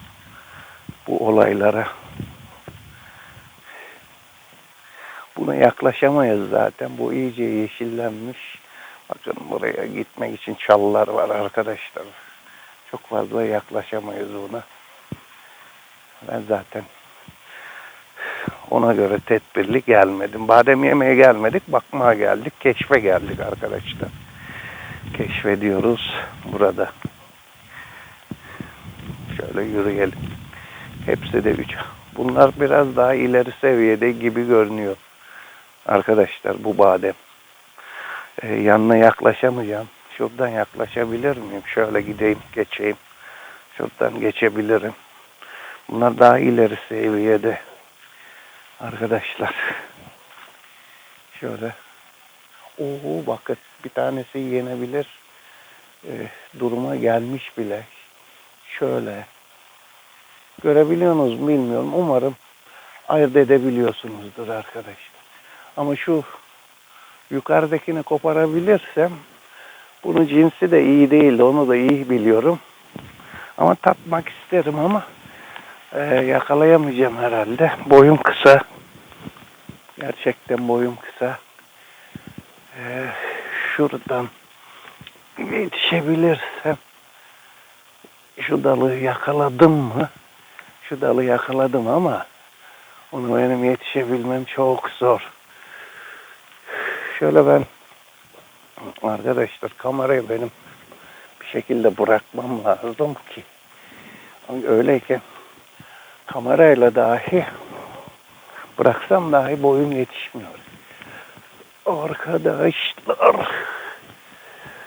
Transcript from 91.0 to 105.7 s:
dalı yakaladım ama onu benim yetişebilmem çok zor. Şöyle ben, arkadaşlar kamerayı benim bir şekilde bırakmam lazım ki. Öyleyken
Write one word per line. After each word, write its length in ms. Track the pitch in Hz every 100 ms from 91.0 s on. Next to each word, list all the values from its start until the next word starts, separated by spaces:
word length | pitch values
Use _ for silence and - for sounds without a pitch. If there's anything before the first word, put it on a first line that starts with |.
dalı 240 | 135 123
yakaladım 640 | 127 120 - 131 131 127 113
ama 380 | 151 175 101 - _ _ _ - - - - -
onu 240 | 135 123 120
benim 280 | 127 127
yetişebilmem 800 | 123 127 - 139 120 123 120 127
çok 460 | 127 - 131 127 -
zor. 400 | - 123 110 - - _ - - - - - - - - - - - - - - - - -
Şöyle 280 | 151 156 143
ben, 180 | 143 131 - - - _ _ _ - - _ _ - - -
arkadaşlar 680 | 110 107 113 127 117 - 113 -
kamerayı 500 | 127 135 131 135 110
benim 220 | 113 117 - - - - - - - - -
bir 60 | -
şekilde 520 | 123 - 120 110 95
bırakmam 640 | 104 107 - 123 123 117
lazım 500 | 104 95 117 113 147
ki. 280 | 139 - - - _ _ - - - - - - - - 127 123
Öyleyken 540 | 110 131 135 - 131 - - - - _